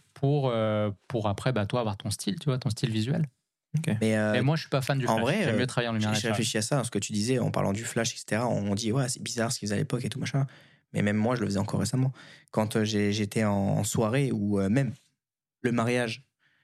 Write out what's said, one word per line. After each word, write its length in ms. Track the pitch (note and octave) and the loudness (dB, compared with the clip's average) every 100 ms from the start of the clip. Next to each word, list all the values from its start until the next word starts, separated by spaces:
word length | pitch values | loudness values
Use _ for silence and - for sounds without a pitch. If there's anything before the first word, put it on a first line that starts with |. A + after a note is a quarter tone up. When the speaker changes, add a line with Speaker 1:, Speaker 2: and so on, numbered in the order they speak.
| _ - | _ -2
Speaker 1:
pour, 340 | C#3 D3 C3 | 0 2 2
euh, 400 | A2+ A2 G#2+ G#2+ G2+ - | 2 2 2 0 -4 -6
pour 180 | A#2 G#2 | -2 -2
après, 240 | G2 C3 | 0 0
bah, 140 | A2+ G2+ | 0 0
toi, 140 | B2 | 0
avoir 160 | A2 G2+ | -2 -4
ton 120 | - | -6
style, 300 | - G3+ F3 | -4 -4 -4
tu 60 | D3 | -2
vois, 120 | B2+ | 0
ton 140 | - | -2
style 180 | A#2 - | -2 -2
visuel. 360 | A2 A2 E3+ D3+ _ _ _ _ D3+ | 0 0 0 -2 _ _ _ _ -2
Speaker 2:
Ok. 180 | C3+ G#2+ | 0 0
Speaker 3:
Mais, 160 | A2 A2 | 2 2
euh, 160 | G#2+ | 2
Speaker 1:
Et 80 | G#2+ | 2
moi, 140 | C3 D#3+ | 2 0
je 60 | |
suis 80 | - | 0
pas 120 | C#3 | -2
fan 160 | C3 C#3 | 0 0
du 80 | A#2 | 2
Speaker 3:
en 120 | A2+ | 2
Speaker 1:
flash. 40 | |
Speaker 3:
vrai, 220 | A#2 G#3 | 2 2
Speaker 1:
J'aime 140 | D#3 A2+ | 2 2
mieux 60 | |
Speaker 3:
euh, 20 | B2 | 0
Speaker 1:
travailler 220 | B2 A#2+ | 0 -2
en 40 | |
lumière 160 | A2 G#2+ | 0 0
Speaker 3:
j'ai, 120 | G#2+ | 0
j'ai 60 | A2+ | 0
Speaker 1:
naturelle. 20 | |
Speaker 3:
réfléchi 260 | G#2+ A2+ A2 | 0 0 -2
à 40 | |
ça, 160 | - C#3+ | 0 0
à 40 | |
ce 60 | A2+ | 0
que 80 | G2+ | -4
tu 140 | - | -2
disais 240 | G#2+ A2 B2+ | -2 0 0
en 140 | G#2 | 0
parlant 220 | G2+ G2 | 0 0
du 100 | G2+ | -2
flash, 320 | A#2 A#2 A2+ - | -4 -2 -2 -4
et 20 | |
cetera. 300 | - G#2+ B2 | -4 -2 0
On, 240 | G#2 G2+ | 0 0
on 20 | |
dit, « 180 | G2+ A2+ | -2 0
Ouais, 140 | C3+ B2+ | 0 0
c'est 120 | - | -4
bizarre 300 | G2+ A#2 A2+ | -6 -2 -2
ce 80 | - | -2
qu'ils 80 | G#2 | -2
faisaient 80 | G2+ | -2
à 20 | |
l'époque 260 | G2+ A#2+ | -2 -2
et 60 | G#2+ | -4
tout 100 | - | -6
machin. » 280 | - C#3 C#3 - - _ _ | -2 0 -2 -4 -20 _ _
Mais 80 | A2 | -2
même 140 | G#2 G#2+ | 0 2
moi, 180 | A2 A#2+ | 2 0
je 60 | |
le 60 | G2+ | 0
faisais 120 | G2 | -2
encore 220 | G#2 - | -2 -2
récemment. 300 | G2 C3 C3 - - - _ | 0 2 0 -2 -12 -20 _
Quand, 260 | A2+ G#2+ A2+ | -2 0 2
euh, 80 | G#2 | 2
j'ai, 260 | G#2 G2+ | 2 2
j'étais 300 | G#2 G2+ A2+ | 2 0 0
en, 100 | G#2+ | 2
en 300 | G2+ G2 G#2 | 2 2 0
soirée 480 | G#2+ - A2 C3+ C3+ | 0 0 2 2 0
ou, 280 | A2 G#2 G2+ | 0 0 2
euh, 100 | G2 | 2
même 240 | B2+ C3+ - _ _ _ _ _ _ | 2 0 -4 _ _ _ _ _ _
le 100 | A#2+ | 0
mariage 500 | A#2 A#2 B2 A#2 A2 - _ _ _ | 2 2 2 0 -4 -12 _ _ _